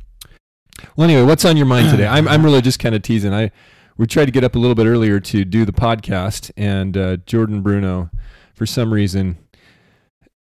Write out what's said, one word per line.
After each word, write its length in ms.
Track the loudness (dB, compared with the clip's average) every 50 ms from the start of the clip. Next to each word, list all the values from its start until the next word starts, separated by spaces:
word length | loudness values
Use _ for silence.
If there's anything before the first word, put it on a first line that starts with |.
| -12 -16 _ _ -20 -20 -20 _ _ _ _ _ _ _ _ -20 -20 -12 _
Well, 100 | 0 2 4
anyway, 140 | 4 4 4
what's 220 | 4 4 4 4
on 120 | 2 4
your 80 | 4 4
mind 240 | 2 4 4 4 4
today? 180 | 4 2 2
I'm, 200 | 2 2 0 2
I'm 160 | 2 2 4 4
really 180 | 4 4 4
just 180 | 2 0 -2 -2
kinda 200 | -4 -4 -4 -4
teasing. 340 | -2 -2 -2 -2 -2 -2 -2
I, 180 | -2 -2 -4 -6 _ _ _ _ _ _ _ _
we 80 | -4 -4
tried 180 | -2 0 0 0
to 60 | 2
get 120 | 2 0 0
up 120 | 0 0
a 40 | 0
little 160 | 0 2 2
bit 100 | 2 2
earlier 340 | 2 2 2 2 2 0 0
to 240 | -2 -2 -2 -2 -2
do 220 | 0 0 0 0
the 60 | 0
podcast, 800 | 0 -2 -2 -2 -2 -4 -4 -6 -6 -4 -4 -6 -8 -8 -12 -16 -10
and, 400 | -6 -4 -4 -2 -2 -4 -4 -4
uh, 220 | -4 -2 -2 -4 -6 -6
Jordan 360 | -4 -2 -2 -2 -2 -4 -4
Bruno, 480 | -2 -2 -2 -2 -2 -2 -4 -6 -8 -8 -10 -12 -14 -14 -20 _ _ _ _
for 120 | _ -8
some 280 | -6 -4 -4 -2 -2 0
reason, 440 | 0 -2 -2 -2 -4 -4 -4 -6 -8 _ _ _ _ _ _ _ _ _ _ _ _ _ _ _ _ _ _ _ _ _ _